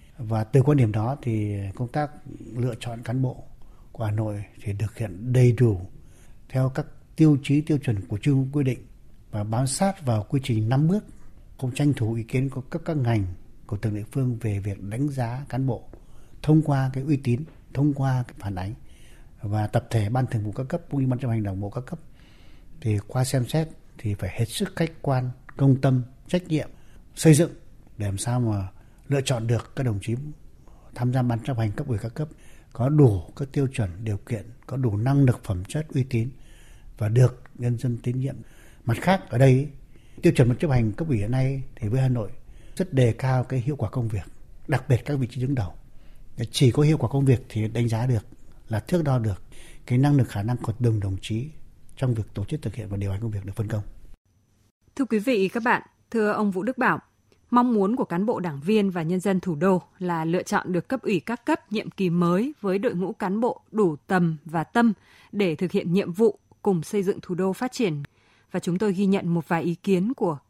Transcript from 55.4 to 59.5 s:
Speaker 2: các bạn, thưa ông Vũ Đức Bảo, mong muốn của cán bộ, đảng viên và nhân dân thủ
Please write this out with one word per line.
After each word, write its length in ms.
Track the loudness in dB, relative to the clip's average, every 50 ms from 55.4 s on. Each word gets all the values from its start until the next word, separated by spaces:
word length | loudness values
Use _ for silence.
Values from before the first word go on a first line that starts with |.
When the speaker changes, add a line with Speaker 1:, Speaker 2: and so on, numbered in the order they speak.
| 2
Speaker 2:
các 160 | 0 0 0 0
bạn, 180 | 2 0 0 0 -6 _ _ _ -4
thưa 200 | -2 0 2 2
ông 200 | 2 2 0 0
Vũ 120 | 0 0 -2
Đức 140 | -2 -2
Bảo, 220 | 0 0 0 0 0 -4 _ _ _ _ _ _ _ _ 2
mong 220 | 2 4 4 4 4
muốn 220 | 4 2 2 2
của 100 | 0 -2
cán 200 | -2 -2 -2 0
bộ, 140 | 0 -2 -2
đảng 200 | -4 -6 -6 -6
viên 280 | 0 2 2 4 4 2
và 140 | 0 -2 -2
nhân 160 | 0 -2 0
dân 200 | 0 2 0 0
thủ 160 | 0 -2